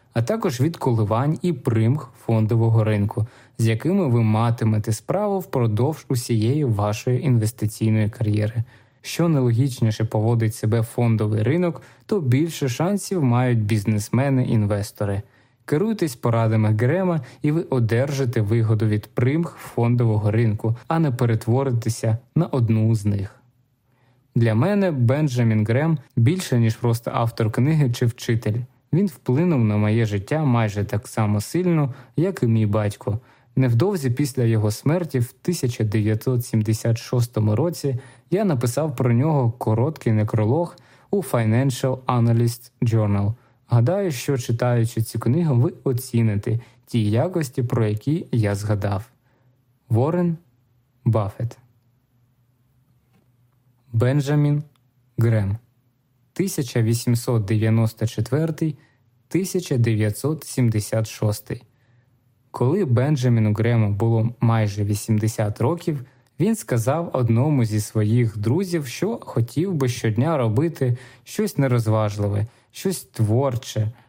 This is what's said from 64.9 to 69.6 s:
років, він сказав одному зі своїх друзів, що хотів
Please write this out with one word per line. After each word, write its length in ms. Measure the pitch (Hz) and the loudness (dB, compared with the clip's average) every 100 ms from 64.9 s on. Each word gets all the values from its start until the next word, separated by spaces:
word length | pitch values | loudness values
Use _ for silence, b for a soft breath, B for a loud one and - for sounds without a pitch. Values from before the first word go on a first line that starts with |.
| 101 - 107 107 - 104 - | -2 -2 0 0 -2 -4 -2
років, 440 | 120 170 - 143 123 B B - | -2 -2 -4 -6 -8 B B -2
він 160 | 196 226 | 0 0
сказав 540 | - 117 110 156 170 | -2 -2 0 -2 -2
одному 520 | 131 117 113 151 143 | -2 2 2 2 2
зі 160 | 110 107 | 2 -2
своїх 580 | 104 110 104 120 117 104 | -2 -2 2 2 2 -2
друзів, 480 | 104 156 190 170 131 | -2 0 0 -4 -6
що 320 | - 190 233 | -4 -4 -4
хотів 520 | - 123 117 143 | -6 -4 -2 -2